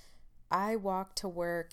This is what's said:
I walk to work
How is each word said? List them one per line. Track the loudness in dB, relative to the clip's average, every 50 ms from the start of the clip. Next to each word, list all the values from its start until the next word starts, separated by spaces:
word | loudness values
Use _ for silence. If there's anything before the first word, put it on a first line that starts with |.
| -18 -20 -20 -20 -20 -20 -20 -14 -4 2
I | 2 4 4 4 2
walk | 2 2 2 2 0 0 -2 -6
to | -4 -4 -2
work | 0 0 2 2 2 0 0 -4